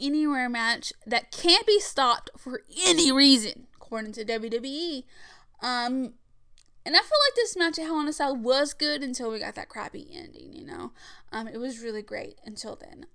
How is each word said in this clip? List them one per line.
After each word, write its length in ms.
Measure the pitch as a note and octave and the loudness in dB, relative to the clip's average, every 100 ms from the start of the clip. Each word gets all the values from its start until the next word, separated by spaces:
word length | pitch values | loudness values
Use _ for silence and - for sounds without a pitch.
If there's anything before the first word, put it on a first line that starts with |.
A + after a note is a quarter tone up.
Anywhere 480 | C#4 D4+ D4+ C#4 B3 | -2 0 2 0 -2
match 440 | A#3 A3+ A#3 - - - | 0 0 0 -4 -12 -4
that 260 | A#3 - | -2 -2
can't 360 | - E4+ F4+ A4+ | 0 6 6 6
be 120 | G#4 | 4
stopped 500 | - - C4 A#3 - - | 2 0 2 0 -4 -16
for 260 | - B3+ - - F#4 | -12 -12 -10 0 4
any 260 | E4 E4 | 6 6
reason, 560 | C4 C#4 C4+ G#3+ - - - | 8 8 8 4 -8 -18 -20
according 380 | - A3+ G#3+ | -12 -10 -10
to 120 | G#3+ A3 | -10 -4
W 240 | A3+ A3+ | -4 -2
W 240 | A#3 C4 | -4 -4
E. 320 | C#4 F4 C#4 B3+ - - - - - | -6 -6 -6 -10 -18 -20 -20 -20 -10
Um, 520 | B3 B3 A#3+ C4 B3+ - _ - - - - - - | -4 -2 -2 -2 -6 -10 _ -20 -20 -20 -20 -16 0
and 100 | D#4+ | 2
I 40 | |
feel 200 | - D5+ C#5+ | 4 4 4
like 80 | B4+ | 2
this 220 | A4 F#4+ | 0 2
match 200 | E4+ D#4+ | 0 0
at 80 | D#4+ | -2
Hell 140 | D#4+ | -2
in 80 | D4 | -2
a 60 | |
Cell 200 | D#4 C#4+ | 0 -2
was 400 | C4+ A3+ C4+ C#4+ | 0 2 2 2
good 300 | - D4+ D4 | -2 -2 -2
until 260 | C4+ B3 A#3+ | -4 -6 -6
we 100 | A3 | -6
got 160 | G#3 G#3+ | -8 -10
that 120 | - | -12
crappy 400 | A3 - - - | -12 -12 -12 -16
ending, 440 | C#2+ - - C2 | -16 -16 -18 -18
you 120 | - - | -18 -14
know? 280 | - - - - - - | -12 -12 -14 -20 -20 -12
Um, 160 | A3+ A3 | -10 -8
it 80 | A3+ | -8
was 260 | B3 A3+ | -8 -8
really 180 | A#3 G#3+ | -8 -10
great 380 | G#3 G#3+ - - - | -8 -10 -12 -14 -16
until 320 | G#3+ A3 - | -14 -12 -14
then. 300 | - - - | -16 -20 -20